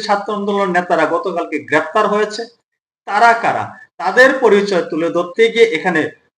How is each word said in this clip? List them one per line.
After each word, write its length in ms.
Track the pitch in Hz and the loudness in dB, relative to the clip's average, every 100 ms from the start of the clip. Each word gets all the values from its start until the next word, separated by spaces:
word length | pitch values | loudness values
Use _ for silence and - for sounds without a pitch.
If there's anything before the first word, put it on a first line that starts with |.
| 214 | 0
ছাত্র 220 | 202 202 202 | -2 -2 -6
আন্দোলন 320 | 202 202 196 175 | -2 -2 0 0
নেতারা 300 | 180 165 156 | 0 0 0
গতকালকে 440 | 170 185 175 160 151 - | -2 -4 -6 -6 -8 -2
গ্রেপ্তার 360 | 151 - 220 202 | -2 0 -2 0
হয়েছে, 280 | 208 208 - 226 _ _ _ _ _ - | 0 -2 -6 -14 _ _ _ _ _ -4
তারা 240 | 202 233 226 | 2 4 4
কারা, 200 | 165 117 101 - - - | 0 -4 -6 -12 -20 -6
তাদের 280 | 170 202 262 269 | 0 4 4 4
পরিচয় 420 | 233 202 202 180 160 | 2 2 2 -2 -2
তুলে 180 | 156 165 165 | -4 -2 -2
ধরতে 260 | 180 - 226 | -4 0 2
গিয়ে 140 | 226 226 156 | 4 2 2
এখানে 240 | 180 165 131 - _ | -2 -2 -4 -8 _